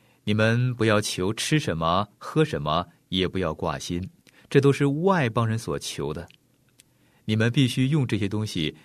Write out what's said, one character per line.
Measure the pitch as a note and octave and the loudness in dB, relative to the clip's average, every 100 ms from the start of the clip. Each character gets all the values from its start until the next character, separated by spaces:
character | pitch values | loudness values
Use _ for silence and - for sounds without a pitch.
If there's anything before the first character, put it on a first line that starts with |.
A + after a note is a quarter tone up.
| _ _ | _ _
：“你 | - G#2 | -4 0
们 | A2 A#2 B2+ A#2+ | 2 2 0 0
不 | A2 | 2
要 | G#2 | 2
求 | G#2 - F#2 | 0 -4 -4
吃 | A2+ - D#3 | -4 0 0
什 | D3 E2 | 0 -2
么、 | E2 F2+ G#2 _ | 0 0 -2 _
喝 | - - D#3 | -6 0 0
什 | D2+ | 0
么， | D2 D#2+ F2 _ _ | -2 -2 -2 _ _
也 | F#2 F2 | -2 -2
不 | F#2 | -2
要 | F2 | -4
挂 | D#2 F2 C#2+ | -2 -4 -4
心， | - F2 F#2 - _ _ - | -6 -6 -6 -14 _ _ 2
这 | C#3+ | 4
都 | C#3 | 4
是 | C3+ C#3+ | 2 0
外 | C#3+ F#3 F#3 B2+ | 0 2 2 2
邦 | A2+ A2+ | 0 0
人 | A2 | -2
所 | - C#2+ | -4 -6
求 | - - D2 | -6 -6 -6
的。 | D#2 E2 - _ _ _ _ _ _ _ _ - | -6 -10 -18 _ _ _ _ _ _ _ _ -2
你 | G#2+ | 2
们 | A2+ | 2
必 | A#2+ B2+ | 4 2
须 | B2 C3 | 2 2
用 | D#3 B2 | 2 0
这 | G#2 | 0
些 | G2+ | -2
东 | G#2+ G#2+ | -4 -4
西， | F#2 D2+ - | -2 -4 -4